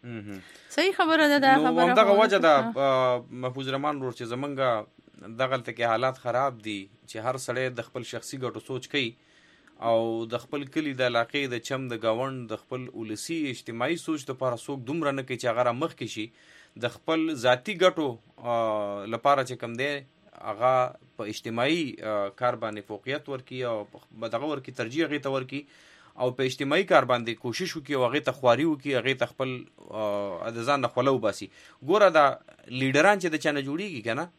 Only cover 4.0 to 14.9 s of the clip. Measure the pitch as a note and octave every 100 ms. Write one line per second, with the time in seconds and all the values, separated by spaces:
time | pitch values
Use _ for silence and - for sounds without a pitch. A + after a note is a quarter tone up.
4 | C3 A#2 A#2+ A#2+ C#3+ C#3 C3 A2+ G#2+ _
5 | _ - G2 A2+ C3 C3 A2+ A2+ A#2 A2+
6 | C3 C3 B2 A#2+ C#3 B2 G#2+ G#2 F#2+ _
7 | - A2+ A2+ C3 B2+ B2 C3 B2 - B2+
8 | A#2+ A#2 - C#3 B2+ A2+ - C3 C3 D3
9 | A#2+ A#2+ _ _ _ _ _ _ A#2 A2+
10 | A2+ A2+ A#2 - - D3 C#3 D#3+ D3+ C3
11 | B2+ A#2+ A#2 C#3+ C#3 A#2+ - C3+ C3 A#2+
12 | A2+ A2+ C3+ C3+ A#2 A2 _ B2+ B2 -
13 | A2+ G#2+ - E3 C#3+ A#2 - A#2 B2+ E3+
14 | - D#3 C3 C3 C3 A#2+ - C#3 A#2+